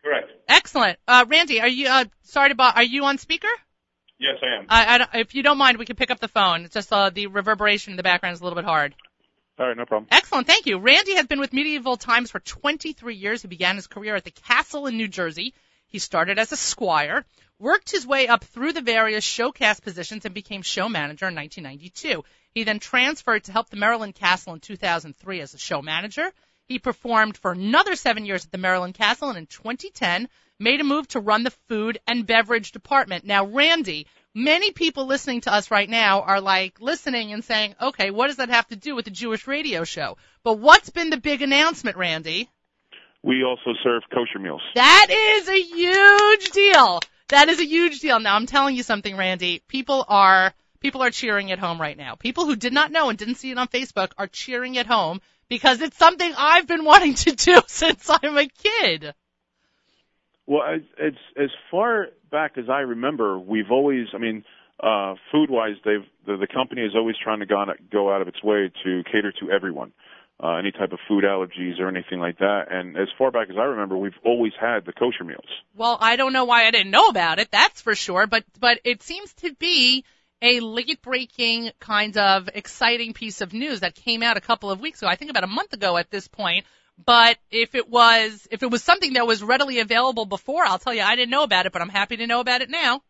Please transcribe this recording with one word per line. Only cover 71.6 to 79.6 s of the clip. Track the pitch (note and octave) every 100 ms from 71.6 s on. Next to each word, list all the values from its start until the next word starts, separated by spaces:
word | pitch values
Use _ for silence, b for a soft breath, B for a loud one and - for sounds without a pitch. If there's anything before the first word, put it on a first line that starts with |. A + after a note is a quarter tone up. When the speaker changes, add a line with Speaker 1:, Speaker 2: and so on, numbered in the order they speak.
| F2+ F2
Speaker 1:
or | F#2
anything | F#2 F2 F2+
like | F2 E2+
that. | G2 G2+ -
And | F#2 F2+ D#2+
as | F#2+ -
far | C3
back | B2 G#2
as | F#2
I |
remember, | C3 A#2+ G2+ F#2+
we've | G2 -
always | A#2 A#2+ A2+ -
had | A#2 A2+ F2
the |
kosher | - A#2+ -
meals. | E2+ - - - _ G3
Speaker 2:
Well, | A#3 A#3+
I | A3+ A#3+
don't | C4
know | C4 B3
why | A#3 A3+
I |
didn't | A3+ F#3+
know | G#3 G#4+
about | G#3+ E3+ D#3+
it, | A3+
that's | G#3 F4+ -
for | -
sure, | G#3 - F#3 G#3+
but, | A3+ - _
but | B3 A#3
it | A#3+ A#3+
seems | - F4 G#4
to | _ F4
be | C4+